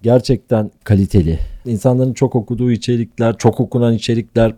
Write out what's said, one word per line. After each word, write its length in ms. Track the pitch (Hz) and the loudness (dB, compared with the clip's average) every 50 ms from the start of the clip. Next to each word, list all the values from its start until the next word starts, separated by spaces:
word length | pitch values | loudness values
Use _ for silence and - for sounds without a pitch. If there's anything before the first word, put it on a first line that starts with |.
| - | 0
gerçekten 680 | 113 120 127 120 - 135 110 - _ 123 110 107 104 - _ _ | 2 2 2 2 2 -2 -2 -2 _ -2 -2 -2 -4 -8 _ _
kaliteli, 540 | - 104 95 98 92 - 104 82 78 80 78 - - - - - | 0 2 2 2 2 2 2 2 2 0 -2 -4 -8 -10 -12 -8
insanların 460 | 127 113 101 - 131 123 127 131 131 120 | -6 -6 -2 0 0 2 2 0 -2 0
çok 220 | - 143 127 - | 0 -2 0 0
okuduğu 360 | 127 107 - 120 113 123 123 | -2 -4 -4 -4 -2 0 0
içerikler, 680 | 120 110 - - 123 117 117 - _ - 117 117 110 - | 0 -2 -2 -2 -2 -2 -2 -6 _ -2 -2 -2 0 2
çok 220 | - 120 - - | 0 0 2 2
okunan 340 | 127 104 - 123 120 117 117 | -2 -2 0 0 0 2 0
içerikler, 600 | 110 - - 117 113 117 - _ 117 113 110 110 | 0 -2 -2 -2 -2 -4 -2 _ 0 0 0 0